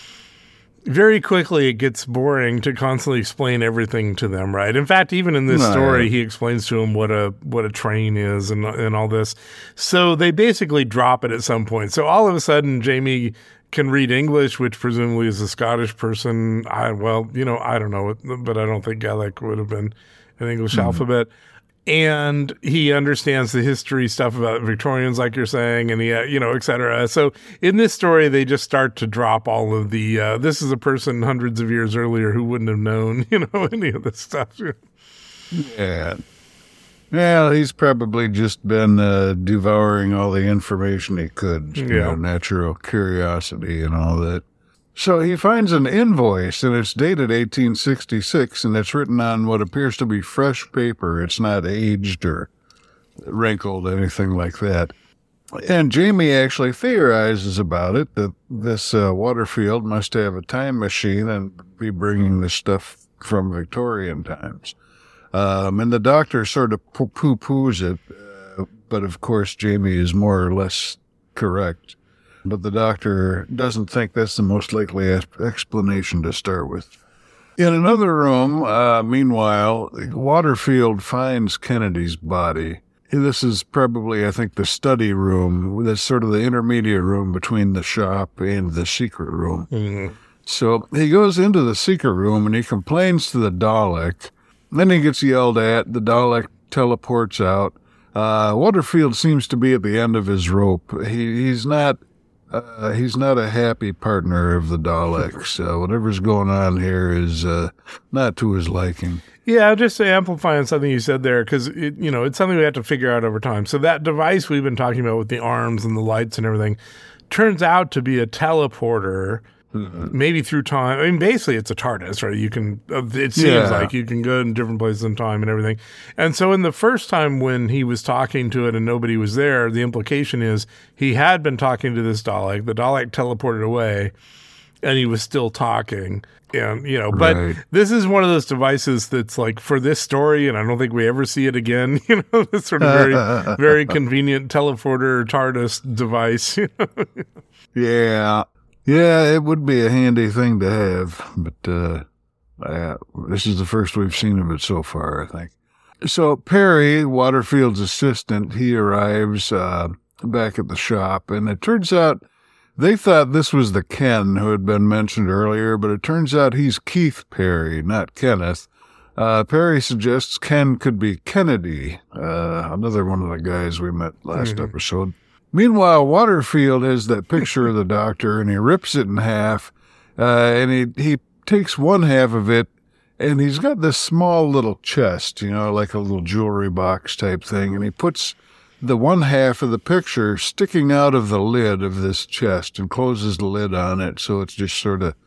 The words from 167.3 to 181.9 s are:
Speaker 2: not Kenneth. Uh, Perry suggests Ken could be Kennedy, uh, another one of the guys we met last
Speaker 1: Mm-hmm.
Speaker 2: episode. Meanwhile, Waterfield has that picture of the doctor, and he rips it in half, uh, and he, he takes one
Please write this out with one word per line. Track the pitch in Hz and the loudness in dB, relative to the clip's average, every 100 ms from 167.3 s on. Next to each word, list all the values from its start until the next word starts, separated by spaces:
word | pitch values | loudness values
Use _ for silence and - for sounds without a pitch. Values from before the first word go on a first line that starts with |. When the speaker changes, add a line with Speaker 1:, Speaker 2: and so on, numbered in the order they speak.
| - 92 85 80 80 | -2 0 0 0 -4
Speaker 2:
not | 80 107 - - | -2 -4 -4 -2
Kenneth. | 131 104 87 87 - _ _ _ _ - | 0 0 0 -6 -10 _ _ _ _ -4
Uh, | 113 110 | 0 2
Perry | 107 156 170 151 | 2 2 2 2
suggests | - 120 117 127 - - | 0 -2 0 0 -2 -6
Ken | - 147 139 123 | 0 2 2 2
could | 135 107 | 0 0
be | 104 90 - | -2 -4 -4
Kennedy, | 196 175 117 85 76 67 80 _ - | 0 2 0 -2 -6 -8 -10 _ -10
uh, | 80 82 85 82 82 | -6 -4 -4 -4 -6
another | 85 113 104 | -4 -2 0
one | 95 92 | 0 -2
of | 90 | -2
the | 82 | -4
guys | 85 87 87 85 | -4 -4 -4 -4
we | 90 | -4
met | 87 82 - | -4 -6 -8
last | - 82 117 107 | -8 -4 -4 -4
Speaker 1:
Mm-hmm. | |
Speaker 2:
episode. | - 78 - 90 95 - _ _ _ | -6 -6 -6 -4 -4 -8 _ _ _
Meanwhile, | 165 240 220 180 160 139 | 2 4 6 6 6 6
Waterfield | 170 226 175 131 156 139 131 | 4 4 4 2 4 4 4
has | 131 127 107 | 2 0 0
that | 107 92 | -2 0
picture | 165 - 135 120 | -2 0 0 0
of | 107 | 2
the | 92 | 0
doctor, | 104 107 - 110 107 | 0 -2 -2 -2 0
and | 101 | 0
he | 101 | 2
rips | 117 185 - 143 | 2 2 0 -2
it | 101 | -2
in | 104 | -2
half, | 110 107 107 104 - _ _ _ _ - | 0 0 0 -2 -6 _ _ _ _ -2
uh, | 120 120 120 | 2 4 4
and | 120 127 127 123 120 | 4 2 2 0 -2
he, | |
he | 147 143 _ _ - | 0 0 _ _ 0
takes | 208 180 - | 2 2 0
one | 147 | 2